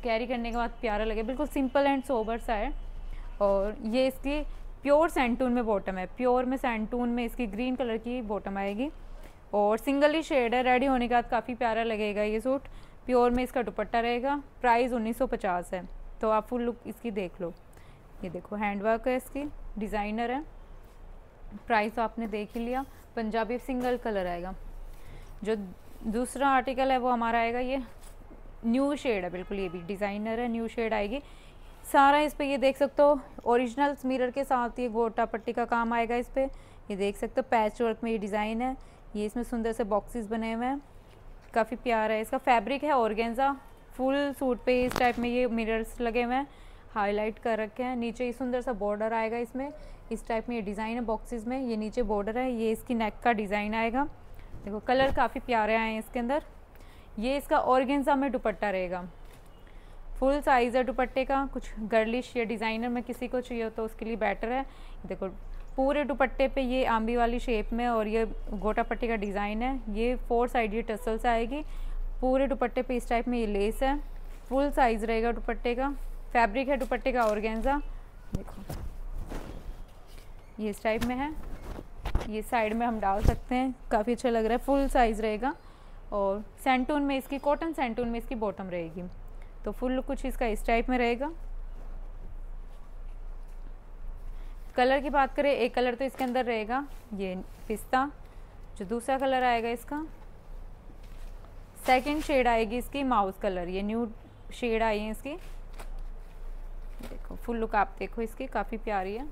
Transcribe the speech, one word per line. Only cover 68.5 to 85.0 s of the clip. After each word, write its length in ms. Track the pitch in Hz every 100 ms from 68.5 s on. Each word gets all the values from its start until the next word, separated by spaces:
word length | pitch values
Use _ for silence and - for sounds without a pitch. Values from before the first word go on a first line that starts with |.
गोटा 300 | 208 196 214
पट्टी 260 | 226 269 233
का 80 | 226
डिज़ाइन 460 | 202 196 208 214
है। 320 | 247 269 220
ये 200 | 208 240 247
फोर 300 | - 233 240
साइड 260 | 254 214
ये 80 | 220
टसल्स 440 | 226 208 226 220 247
आएगी। 360 | 226 220 285 302 - - - - -
पूरे 260 | 254 262 269
दुपट्टे 360 | 277 240 254
पे 140 | 247 247
इस 120 | -
टाइप 200 | 233 240
में 100 | 240
ये 80 | 220
लेस 360 | 202 202 220
है, 160 | 269 294 - - - - -
फुल 220 | 262 285
साइज 340 | 285 247 226
रहेगा 280 | 220 226 233
दुपट्टे 420 | 220 - 220 247
का। 200 | 240 269 277 - - -
फैब्रिक 360 | 240 233 220 262
है 80 | 269
दुपट्टे 360 | 214 247 262
का 100 | 240
ऑर्गेन्जा। 580 | 220 214 220 226 233 285 277 - - - -
देखो 280 | - - - - - - - - - - - - - - - - - - - - - - -
ये 120 | 214
इस 120 | 202
type 220 | 226 220
में 100 | 240 247
है, 160 | 294 311 - - - - - - - - -
ये 140 | 214
side 320 | 214 247 214
में 120 | 226 240
हम 140 | 220
डाल 220 | 202 196
सकते 320 | 226 233 -
हैं, 200 | 254 262 247 -
काफ़ी 220 | 226 214
अच्छा 180 | 233 254
लग 140 | 226
रहा 80 | 220
है, 60 | 247
फुल 280 | 254 277 269
size 320 | 285